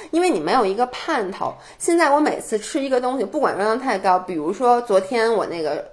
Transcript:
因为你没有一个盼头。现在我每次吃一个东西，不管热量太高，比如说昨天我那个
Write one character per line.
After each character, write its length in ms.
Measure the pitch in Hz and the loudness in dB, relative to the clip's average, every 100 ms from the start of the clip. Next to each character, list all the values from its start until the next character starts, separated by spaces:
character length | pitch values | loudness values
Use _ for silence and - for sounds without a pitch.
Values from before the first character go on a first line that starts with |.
| 392 | -4
因 120 | 320 | 0
为 80 | 359 | 2
你 100 | 220 | 2
没 120 | 156 | 2
有 120 | 247 | 2
一 100 | 196 | 2
个 120 | 196 247 | 0 -2
盼 440 | 247 - 294 185 | -4 -4 -2 -4
头。 220 | 202 147 - - - | -4 -6 -8 -18 -6
现 200 | - 339 | 0 2
在 120 | 302 | 4
我 100 | 285 | 4
每 200 | 294 - | 2 0
次 180 | - 214 | -4 -6
吃 220 | - 302 | -4 -4
一 80 | 269 | 0
个 120 | 254 | 0
东 180 | 247 269 | 0 -2
西， 60 | |
不 160 | 208 302 | -4 0
管 140 | 233 - | 0 0
热 80 | |
量 140 | 208 233 | 0 0
太 200 | 262 196 | -2 0
高， 200 | 196 185 | 2 2
比 160 | 185 | 0
如 180 | 170 151 | -4 -4
说 280 | 202 247 240 | 0 2 2
昨 160 | 240 190 | 4 2
天 320 | - 233 226 | 2 0 2
我 140 | 214 | 0
那 180 | 151 170 | -2 -4
个 220 | 151 147 - | -4 -4 -8